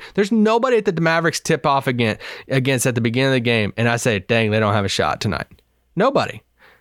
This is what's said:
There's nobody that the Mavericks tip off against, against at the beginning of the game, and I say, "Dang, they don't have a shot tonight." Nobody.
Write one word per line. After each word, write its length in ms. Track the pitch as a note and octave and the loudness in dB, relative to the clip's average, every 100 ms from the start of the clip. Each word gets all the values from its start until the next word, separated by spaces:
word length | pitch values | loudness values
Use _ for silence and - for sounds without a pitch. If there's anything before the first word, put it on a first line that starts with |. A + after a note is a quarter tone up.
| - | -4
There's 180 | - G3+ | -4 0
nobody 480 | A3+ G#3+ A3+ B3+ A#3 | 2 2 2 2 0
that 160 | G#3 E3 | 0 0
the 60 | |
Mavericks 380 | E3 E3 E3 - | 0 0 0 -2
tip 260 | - D#3 D3+ | -2 0 0
off 220 | C3+ C3+ | 0 0
against, 340 | B2 A2+ G#2 - - - | 0 0 -2 -8 -16 -4
against 380 | C3+ C3 C3 C3 | -2 0 0 0
at 80 | |
the 80 | B2 | 0
beginning 280 | A#2 A#2 C3+ | 0 0 2
of 40 | |
the 60 | C3 | 2
game, 340 | A#2+ A#2 G2+ - | 0 0 0 0
and 140 | A#2 | 0
I 60 | A#2+ | 0
say, 240 | B2+ G#2 | 0 -2
"Dang, 320 | - A2+ A2 | 0 0 2
they 80 | A2 | 2
don't 160 | G#2+ G#2 | 2 0
have 100 | G2 | 0
a 20 | |
shot 320 | - D#2 - | 0 -2 -2
tonight." 280 | A2+ C#2+ - - _ _ _ - | -2 -4 -6 -16 _ _ _ 0
Nobody. 480 | A#3 E3+ A2+ A2 - _ - _ | 2 2 -2 -6 -18 _ -20 _